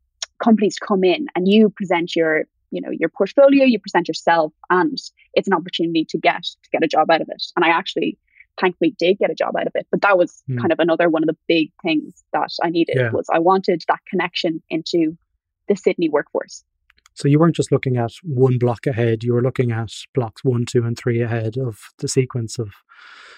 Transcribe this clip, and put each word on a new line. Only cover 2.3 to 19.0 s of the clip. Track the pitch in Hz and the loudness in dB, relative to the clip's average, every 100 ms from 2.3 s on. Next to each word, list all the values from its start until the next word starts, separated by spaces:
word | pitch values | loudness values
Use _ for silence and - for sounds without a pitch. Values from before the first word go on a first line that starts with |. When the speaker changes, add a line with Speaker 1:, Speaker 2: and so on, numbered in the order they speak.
| 156 - _ _ | 0 -4 _ _
Speaker 1:
you | 180 | -10
know, | - | -8
your | - 170 | -4 -6
portfolio, | - 196 - 277 277 | -2 -2 6 6 6
you | 262 214 | 4 2
present | - 175 156 | 0 -2 -2
yourself, | 160 - 170 156 _ - | -4 0 2 0 _ -2
and | 180 160 - - _ _ | 0 0 -4 -12 _ _
it's | 196 196 | -4 0
an | |
opportunity | 175 180 - 170 165 156 | -2 -4 -4 -2 -2 -2
to | 160 | -2
get, | 170 - | -2 -2
to | - - - | -8 -16 -8
get | - | -4
a | - | -2
job | - 156 | 0 2
out | 160 | 0
of | 156 | 0
it. | - - | -10 -8
And | 175 | 0
I | 165 | 2
actually, | 170 - 170 165 - _ _ - - | 0 -2 -4 -6 -6 _ _ -20 -4
thankfully, | 185 - 165 - | -4 0 -2 0
did | 175 202 | 0 0
get | 170 | 0
a | |
job | 160 - - | -2 -4 -4
out | - | -4
of | - | -6
it. | - | -4
But | 190 | -2
that | 202 185 | 2 2
was | 170 _ - | 2 _ -8
Speaker 2:
Hmm. | 123 | -4
Speaker 1:
kind | 165 | -2
of | 160 | 0
another | 170 165 170 | 0 2 2
one | 156 | 2
of | 160 | -2
the | 156 - | -4 0
big | 165 151 _ | 0 0 _
things | 170 156 - - _ | -2 -2 -4 -18 _
that | 151 147 - | -4 -4 -4
I | 170 | -2
needed | 170 165 131 | 0 0 0
Speaker 2:
Yeah. | 117 | 0
Speaker 1:
was | 123 - | -2 0
I | 165 | 2
wanted | 170 190 196 175 - | 4 2 2 -2 -2
that | - - | -4 -2
connection | 180 175 - 175 165 _ | -4 -4 -4 -4 -4 _
into | 160 - 170 160 165 _ _ _ _ - | -8 -4 0 0 -4 _ _ _ _ -4
the | 202 | 0
Sydney | 196 180 165 | 0 0 0
workforce. | 147 - - - - _ _ _ _ _ | 0 -2 -6 -8 -16 _ _ _ _ _
Speaker 2:
So | - 143 | -4 2
you | 147 | 4
weren't | 170 | 4
just | 151 - | 2 0
looking | 135 131 123 | 0 0 -2
at | 117 - | -2 -6
one | 180 123 131 127 | -8 2 2 4
block | 120 113 147 | 0 -2 -4
ahead, | 113 | 0